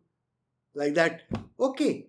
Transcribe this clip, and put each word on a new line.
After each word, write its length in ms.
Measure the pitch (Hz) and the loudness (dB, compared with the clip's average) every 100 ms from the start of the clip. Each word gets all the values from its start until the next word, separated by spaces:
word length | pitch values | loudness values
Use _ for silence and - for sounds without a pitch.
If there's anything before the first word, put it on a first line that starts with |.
| _ _ _ _ _ _ _ | _ _ _ _ _ _ _
like 200 | 143 147 156 | -4 0 2
that. 280 | 165 165 - - - - | 2 0 -8 -10 -8 -2
Okay, 480 | 254 262 269 - | -2 2 0 -2